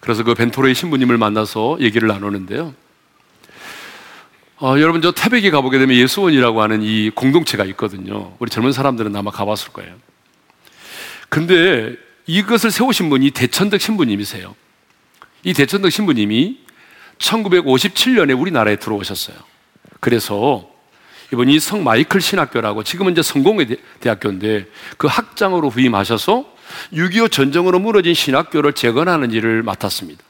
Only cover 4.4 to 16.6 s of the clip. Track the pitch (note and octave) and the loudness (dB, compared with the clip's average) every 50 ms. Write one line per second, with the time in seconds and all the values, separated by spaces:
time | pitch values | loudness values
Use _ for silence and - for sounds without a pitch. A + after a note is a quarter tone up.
4.4 | _ _ _ _ C#3+ C3 C3 C#3+ D3+ E3 E3 E3 E3 F3 F3 - - C4 A#3+ A#3+ | _ _ _ _ -2 0 2 4 4 2 2 2 0 0 -2 0 -2 0 0 2
5.4 | G3+ G3 D3+ D3 C3 C3 C3 C3+ C3 C3 B2+ B2 B2 B2+ - - G3+ F3+ D#3 C3+ | 2 2 2 2 2 2 2 2 4 4 4 4 4 4 2 0 2 2 4 4
6.4 | B2 A#2+ A2 A2 G#2+ G#2+ G#2+ A2 G#2+ G#2+ A2 A2 G#2+ G#2+ - - B2+ C3 C#3 E3+ | 4 2 2 2 0 0 0 0 0 0 0 0 0 -2 -4 0 0 4 4 4
7.4 | D#3+ - - G2+ G2+ F#2+ F#2+ - A#2 G#2 F#2+ G2 F#2+ F#2+ G2+ G#2 F#2+ F#2 F#2 - | 2 2 -2 -4 -4 -4 -4 -6 -6 -6 -6 -8 -12 -10 -10 -10 -10 -12 -10 -10
8.4 | A#2+ A#2 - A2+ A2+ C3 C3+ A#2+ C3+ C#3 B2+ A2+ A2+ G#2+ G2+ G#2 G2 G#2 - - | -10 -6 -4 0 0 0 0 0 0 -2 0 -2 -4 -4 -4 -6 -6 -8 -6 -6
9.4 | G2+ G2+ G#2+ G2+ - - _ - F#2+ F2 F2+ - _ _ _ _ _ _ _ _ | -4 -4 -4 -6 -6 -12 _ -18 -18 -18 -20 -20 _ _ _ _ _ _ _ _
10.4 | _ _ _ _ _ - _ _ - - - - - - - - - _ - D3+ | _ _ _ _ _ -20 _ _ -20 -20 -18 -18 -16 -18 -18 -20 -10 _ -4 -2
11.4 | D#3+ E3+ F#3 E3+ E3 F#3+ E3+ B2 G#2+ A2+ B2 - - _ _ _ _ - E3 G3 | 2 4 4 4 4 4 2 0 -2 -6 -10 -14 -20 _ _ _ _ -4 -2 -2
12.4 | G#3 G3 A#3 A3+ - A3+ - - A#3 C4+ A3+ - - D#3 C#3+ C3 C3+ C#3+ - - | 0 2 0 2 2 0 0 0 0 0 2 0 2 2 2 4 2 2 2 0
13.4 | B2+ A#2+ - - G3 G#3 G3+ G3 - - A3 G3+ D#3+ A#2 G#2 G2+ G#2 G2+ - G#2 | -2 -2 0 0 0 0 0 -2 -2 -2 0 0 0 0 0 -4 -4 -8 -10 -12
14.4 | F#2 F#2 F#2+ _ _ _ _ _ _ _ _ _ _ _ _ _ - _ _ _ | -14 -16 -20 _ _ _ _ _ _ _ _ _ _ _ _ _ -20 _ _ _
15.4 | _ - F3+ - C#3+ C3+ - G3 G3 F3 - - G#3+ F#3 C#3 A#2 G#2 G2+ G#2+ A2+ | _ -4 0 0 0 2 0 0 0 0 0 0 0 0 2 2 2 0 2 0
16.4 | D3 G3+ C4 - | 0 0 -2 -10